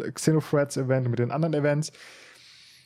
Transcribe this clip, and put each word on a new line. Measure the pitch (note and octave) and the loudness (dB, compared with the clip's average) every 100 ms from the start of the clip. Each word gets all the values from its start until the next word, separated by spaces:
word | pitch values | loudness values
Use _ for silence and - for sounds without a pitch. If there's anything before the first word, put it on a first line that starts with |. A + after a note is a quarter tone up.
| - | -8
Xenothreads-Event | - - D#3 - D3 C#3+ - C3 C3 B2 | -2 2 2 2 0 0 -2 0 0 0
und | |
mit | A#2+ | 0
den | A#2+ | 0
anderen | C#3 E3 D3 | 0 0 0
Events. | C#3+ D3 D#3 - - - - - - - - - | 2 0 -2 -10 -20 -20 -20 -20 -20 -20 -20 -20